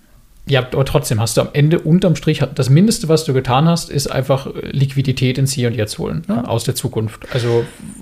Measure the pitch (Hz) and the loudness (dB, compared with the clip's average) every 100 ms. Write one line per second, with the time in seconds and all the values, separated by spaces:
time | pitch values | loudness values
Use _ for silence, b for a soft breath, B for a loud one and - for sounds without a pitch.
0 | b b _ - - 131 123 - 135 143 | b b _ -14 -2 0 0 0 0 0
1 | - 107 113 - - 147 147 170 156 170 | 0 -2 0 0 0 2 2 2 4 4
2 | 185 156 - 156 143 - 123 143 214 - | 4 2 0 -2 -2 -2 4 6 6 2
3 | 156 160 151 131 127 127 165 170 - 143 | 2 0 2 -2 2 2 2 2 -2 -6
4 | - 135 127 135 - - - 139 135 139 | -2 -2 0 -2 -2 -10 -4 0 0 0
5 | 135 127 127 127 135 - 120 107 104 - | -2 0 0 2 0 0 -2 0 -4 -4
6 | - 156 175 226 - 113 - 110 127 - | -6 -6 -4 -4 -2 -2 -2 -4 -4 -4
7 | 110 - - 123 120 117 117 - - - | -6 -8 -6 -2 2 0 0 -10 -18 -12